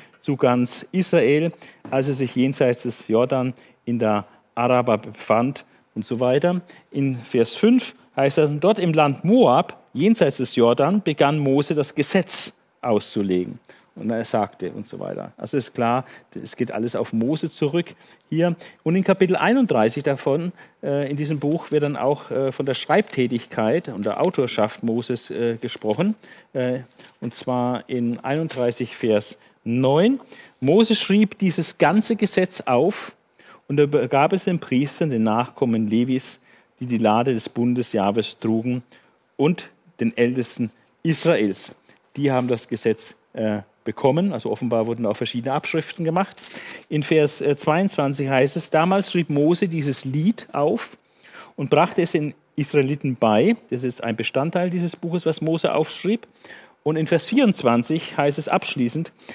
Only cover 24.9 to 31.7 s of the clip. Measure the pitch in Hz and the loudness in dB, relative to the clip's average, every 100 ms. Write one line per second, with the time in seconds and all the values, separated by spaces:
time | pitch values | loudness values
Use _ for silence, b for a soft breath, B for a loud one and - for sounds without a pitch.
24.9 | 113 123 120 - 90 117 113 117 - 107 | -4 -4 -6 -6 -4 -4 -4 -8 -6 -4
25.9 | 107 196 214 B B B 139 127 127 127 | 0 0 -2 B B B -4 -4 -4 -8
26.9 | B B _ 120 - - 127 123 123 - | B B _ -10 -8 -4 -2 -2 -4 -4
27.9 | 123 120 120 131 147 160 131 120 117 123 | -4 -2 -4 -4 -4 -4 -2 -2 -2 -8
28.9 | - 120 104 104 - b b 110 120 131 | -4 0 2 0 -12 b b -4 0 2
29.9 | 143 208 269 B B B B 131 185 226 | 4 4 2 B B B B 2 4 4
30.9 | 220 - 202 214 - 190 165 160 | 2 2 2 2 2 -2 0 -4